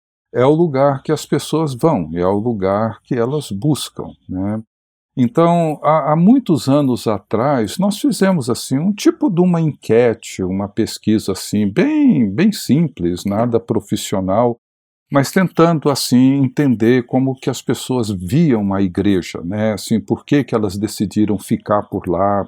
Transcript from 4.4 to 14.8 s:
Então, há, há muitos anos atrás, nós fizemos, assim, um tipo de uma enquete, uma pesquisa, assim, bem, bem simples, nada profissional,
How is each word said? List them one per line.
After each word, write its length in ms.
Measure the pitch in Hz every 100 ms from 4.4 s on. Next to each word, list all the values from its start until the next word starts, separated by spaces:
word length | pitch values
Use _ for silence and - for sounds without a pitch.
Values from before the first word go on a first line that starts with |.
| 98 110 110 _ _ _ _ -
Então, 640 | 120 - 170 170 160 147
há, 300 | 143 156 139
há 20 | 156
muitos 520 | 180 269 - 147 135
anos 380 | 143 139 113 120
atrás, 720 | 101 - 107 131 135 104 -
nós 220 | 196 202
fizemos, 500 | 294 208 196 180 120
assim, 300 | 117 - 135
um 120 | 180
tipo 380 | 202 320 339 294
de 100 | 170
uma 220 | 185 170
enquete, 800 | 160 139 - 113 120 107 - -
uma 260 | 92 95 101
pesquisa, 680 | - 107 - - 107 98
assim, 380 | 92 - 104 104
bem, 560 | 110 269 311 277 160 107
bem 240 | 101 208
simples, 720 | 202 - 143 170 - 87 87
nada 360 | 101 101 120 113
profissional, 1000 | - 107 - 107 - 101 92 101 120 117 _ _